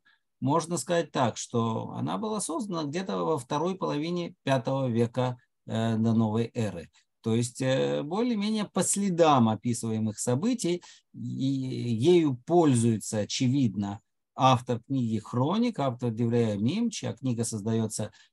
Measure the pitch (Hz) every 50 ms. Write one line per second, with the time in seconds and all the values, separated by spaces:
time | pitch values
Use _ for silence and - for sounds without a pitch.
0 | _ _ _ _ _ _ _ _ - 131 147 170 160 160 175 156 - - 175 170
1 | 165 - - 156 131 113 - - - - - 120 113 113 110 117 113 - - 113
2 | 120 143 170 190 220 214 220 214 - - 311 339 226 202 180 165 160 143 139 175
3 | 190 190 196 185 175 165 160 139 120 - 151 147 156 180 190 185 170 156 147 147
4 | 151 170 175 175 170 170 - _ _ 139 135 135 123 - 135 135 135 127 113 113
5 | 120 117 - 127 127 127 120 120 _ _ _ _ _ - 113 110 113 113 113 110
6 | 113 113 110 113 113 110 107 113 117 113 - 127 113 101 87 85 82 - _ _
7 | _ _ _ _ - 113 110 117 120 120 - - 135 131 131 135 143 139 143 147
8 | 143 147 170 202 240 254 240 208 196 214 220 220 202 - - 190 175 - - 196
9 | 202 202 175 160 170 160 147 131 117 113 110 104 - 123 117 - - 113 110 110
10 | 107 110 104 - - - 123 131 170 233 262 233 - 170 175 175 - - - -
11 | _ _ - - 117 123 127 127 131 135 139 135 131 131 127 120 120 120 117 107
12 | 117 170 180 175 160 147 131 120 - - 170 175 165 151 131 117 113 117 113 101
13 | - - - 107 101 98 - - 135 123 127 143 135 110 92 101 101 101 101 101
14 | - _ _ _ _ _ _ - 135 131 131 120 - - 123 117 - - 139 135
15 | 123 113 110 110 104 - - 123 127 151 180 220 233 247 - - 147 135 123 123
16 | 123 120 110 110 123 117 117 120 117 110 104 98 104 120 160 220 240 233 - -
17 | - 117 110 - - 131 120 110 117 - - 107 95 113 113 113 113 107 - -
18 | 110 - - - _ _